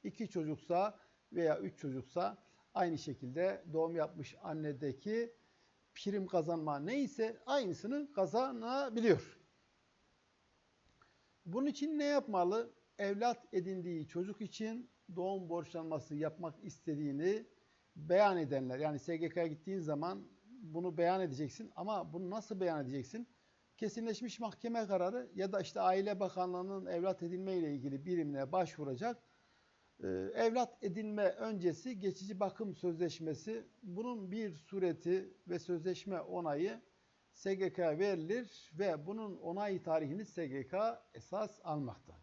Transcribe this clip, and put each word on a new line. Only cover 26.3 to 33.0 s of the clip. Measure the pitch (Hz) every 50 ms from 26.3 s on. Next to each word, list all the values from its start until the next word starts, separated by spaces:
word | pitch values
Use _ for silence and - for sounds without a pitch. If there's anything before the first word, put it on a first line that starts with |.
| 185 185 180 185 180 180 180 190 196 196 185
evlat | 185 180 170 175 190 185 185 175
edinme | 170 180 180 190 190 190
ile | 180 165 151 143
ilgili | 139 123 143 139 135 143
birimine | 180 180 170 160 147 143 139 135 131
başvuracak. | 175 185 180 156 - - 151 139 131 120 190 240 240 - _ _ _ _ _ _ _ _ _ _ _ _ _ _ _ _ -
Ee, | 95 92 92 95 - -
evlat | 226 226 226 226 254 240 240 - _
edinme | - 208 170 208 214 214 208 208 208
öncesi | 185 - - 220 220 220 196 175 180 151 160 - 254 247 196
geçici | 185 196 185 - 190 196 214 185
bakım | 202 190 190 - 220 202 170
sözleşmesi, | - - 180 170 160